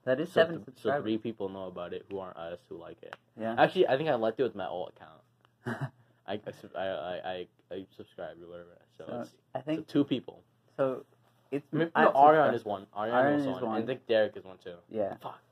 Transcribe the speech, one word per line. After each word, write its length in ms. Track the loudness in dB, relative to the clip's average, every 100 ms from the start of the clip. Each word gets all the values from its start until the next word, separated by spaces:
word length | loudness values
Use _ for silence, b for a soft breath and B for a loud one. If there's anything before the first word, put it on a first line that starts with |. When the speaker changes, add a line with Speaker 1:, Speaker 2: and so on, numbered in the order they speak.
| 0
Speaker 1:
That 140 | 0
is 100 | 2
Speaker 2:
So 40 | 4
Speaker 1:
seven 140 | 4 2
Speaker 2:
th-, 80 | -12
Speaker 1:
subscribers. 340 | -6 -2 -2
Speaker 2:
so 40 |
three 140 | 0 -2
people 320 | -4 -6 -8
know 160 | -6 -10
about 280 | -10 -10
it 120 | -10 -8
who 100 | -8
aren't 180 | -8 -10
us 220 | -10 -10 _
who 80 | -14
like 240 | -14 -16
it. 120 | -16 -18 _ -8
Speaker 1:
Yeah. 160 | -4 4
Speaker 2:
Actually, 300 | 4 4 2
I 100 | 2
think 120 | 2
I 60 | 2
liked 240 | 0 0
it 40 |
with 120 | -2 -2
my 120 | -6
old 220 | -6 -8 _
account. 960 | -20 -20 _ _ _ _ -10 -8 -8 _ _
Speaker 1:
<laughs> 220 | _ -10
Speaker 2:
I, 60 | -8 -8
I 60 | -14
sub-, 140 | -12 -6
I, 120 | -4
I, 600 | -4 -6 -6 -6 -8 -10 _ _
I 140 | -12 -12 -18
subscribed 440 | -18 -12 -12 -12
or 60 | -16
whatever. 300 | -16 -18 -20 _ -18
So 80 | -12
Speaker 1:
So, 140 | -10
Speaker 2:
it's, 100 | -12 _ _ -12
Speaker 1:
I 40 |
think 180 | -6 -6 -2
Speaker 2:
so 40 |
two 100 | 0 0
people. 360 | -2 -6 -20 _ _ _ -2
Speaker 1:
So 280 | -2 -2 -12 _ _ _ _
it's 140 | -8 _
Speaker 2:
Maybe, 200 | -2 0 4
Speaker 1:
I 100 | 6
Speaker 2:
no, 60 | 10
Ariane 380 | 10 10 6
Speaker 1:
subscribe- 20 | 2
Speaker 2:
is 100 | -2
one. 220 | -6 -6 -4
Ariane 180 | 0 4
Speaker 1:
Ariane 200 | 4 2
Speaker 2:
was 80 | 0 -2
Speaker 1:
is 40 |
Speaker 2:
one. 100 | -2
Speaker 1:
one. 100 | -2
Speaker 2:
I 20 | -4
think 220 | -6 2
Derek 300 | 2 2 -2
is 60 | -16
one 120 | -16
too. 120 | -16 -16 _
Speaker 1:
Yeah. 260 | -4 -4 -4
Speaker 2:
Fuck. 180 | -12 -14 _